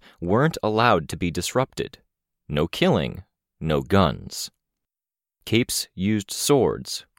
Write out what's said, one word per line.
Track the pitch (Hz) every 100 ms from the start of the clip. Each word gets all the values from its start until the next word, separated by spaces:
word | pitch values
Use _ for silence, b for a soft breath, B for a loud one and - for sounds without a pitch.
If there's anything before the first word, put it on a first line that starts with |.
| b b
weren't | 85 107 156 -
allowed | 107 110 120 95 71
to | 82
be | 87
disrupted. | 90 - 127 131 - - - _ _ _ _ -
No | 73 82
killing, | - 185 113 65 - - _ _ _
no | 78 73
guns. | 64 98 87 50 - - - - _ _ _ _ _ _ _ _ -
Capes | 113 127 - - -
used | 95 107 95
swords, | - - 143 87 53 - - -